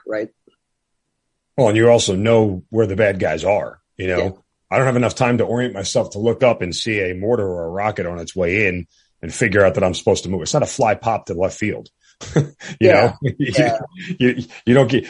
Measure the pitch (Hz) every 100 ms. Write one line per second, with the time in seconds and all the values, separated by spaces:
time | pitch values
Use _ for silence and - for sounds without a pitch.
0 | - 107 - _ _ _ _ _ _ _
1 | _ _ _ _ _ - 113 110 117 117
2 | - 95 110 113 107 92 - 113 104 95
3 | 104 95 85 80 90 101 64 - _ -
4 | 92 87 92 - _ _ - 113 131 120
5 | 113 - 123 120 - 120 123 98 95 123
6 | - 101 113 113 123 113 90 82 113 104
7 | 90 90 104 117 98 87 82 92 107 101
8 | 87 87 78 92 85 101 98 90 82 _
9 | _ _ 82 - 113 101 95 98 92 85
10 | - 92 87 92 78 151 107 - 113 101
11 | 117 107 - 85 92 - 104 58 - _
12 | _ - - 147 143 - - - 110 101
13 | 117 - 135 - 127 - 117 113 - -
14 | - - 123 123 - - - 135 120 123